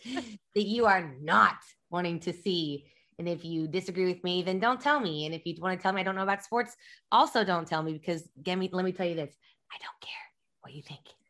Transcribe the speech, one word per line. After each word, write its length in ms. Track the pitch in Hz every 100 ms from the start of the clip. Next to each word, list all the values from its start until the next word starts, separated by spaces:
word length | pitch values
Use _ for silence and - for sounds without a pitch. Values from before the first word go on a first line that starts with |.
| 240 269 240 214 _
that 80 | 208
you 240 | 202 233 220
are 300 | 190 160 131
not 360 | 151 208 196 - - _ _
wanting 300 | 175 175 170
to 120 | 180
see. 520 | 170 202 175 156 143 - _ _ -
And 100 | 170
if 160 | 165
you 220 | 165 160 156
disagree 400 | 180 185 180 185
with 160 | 180
me, 200 | 180 180
then 180 | 180 190
don't 200 | 226 254
tell 200 | 285 294
me. 260 | 202 151 151
And 80 |
if 100 | 160
you 120 | 175 160
wanna 200 | 180 185
tell 140 | 190
me 80 | 196
I 40 |
don't 100 | 185
know 80 | 190
about 220 | 190 196
sports, 320 | - 233 233 - - - _
also 320 | 233 311 233
don't 220 | 196 175 160
tell 160 | 160
me, 120 | 160
because 340 | 156 180 165 160 -
get 160 | 156 185
me, 140 | 185
let 120 | 185
me 80 | 185
tell 140 | 185 175
you 100 | 165
this. 180 | 147 - _ _ _
I 60 | -
don't 220 | - -
care 120 | - - - _ _ _
what 120 | 131
you 80 | 143
think. 180 | - 143 - -